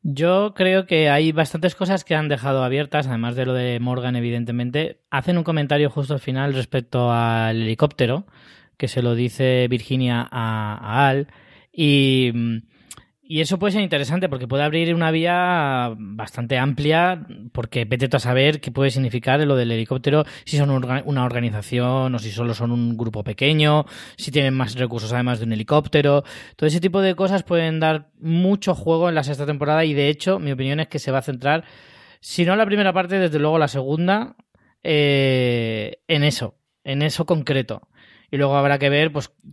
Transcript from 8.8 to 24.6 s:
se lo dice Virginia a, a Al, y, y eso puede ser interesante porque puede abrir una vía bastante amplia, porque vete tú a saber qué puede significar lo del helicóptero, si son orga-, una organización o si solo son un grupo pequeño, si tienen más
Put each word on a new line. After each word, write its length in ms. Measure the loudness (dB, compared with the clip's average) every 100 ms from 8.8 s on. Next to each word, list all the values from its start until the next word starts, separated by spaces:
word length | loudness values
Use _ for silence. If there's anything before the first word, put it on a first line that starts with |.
| -4
se 160 | 0
lo 140 | 0 0
dice 500 | -2 0 2 2 2
Virginia 520 | 0 -2 0 0 0 -4
a, 460 | -4 -4 -4 -4 -8
a 280 | -2 2 2
Al, 180 | 2 -4 -12 -20 -20 _
y, 600 | 0 2 4 4 2 2 0 -2 -4 -8 _ _ -20 _ _
y 180 | -8 -4
eso 180 | -2 0
puede 120 | 0
ser 80 | 0
interesante 460 | 0 -2 -2 -2 -2
porque 200 | -4 -4
puede 160 | 0
abrir 280 | 0 0 0
una 200 | 2 2
vía 840 | 2 0 2 2 2 0 0 -2 -6
bastante 600 | -10 -10 -10 -8 -2 0
amplia, 680 | 0 0 2 4 2 0 -8 -16 -10
porque 320 | -8 -6 -4
vete 240 | -2 -2 0
tú 80 | 0
a 40 |
saber 400 | 2 4 4 2
qué 120 | -4
puede 180 | 0 0
significar 480 | 2 -2 -2 0 2 4
lo 80 |
del 160 | 2 2
helicóptero, 540 | -2 -2 -2 2 2 0 -8
si 120 | -4 0
son 120 | 2
orga-, 340 | 0 0 -4 -2
una 180 | 0
organización 880 | 0 0 -2 -4 -4 -2 0 0 -2
o 60 | -4
si 140 | -6
solo 220 | -4 -4
son 180 | -2 -2
un 240 | 0 -2 -2
grupo 240 | -6 -6
pequeño, 640 | -8 0 2 4 4 2 0 -10 -20 -14
si 160 | -4
tienen 200 | 0 0
más 200 | 0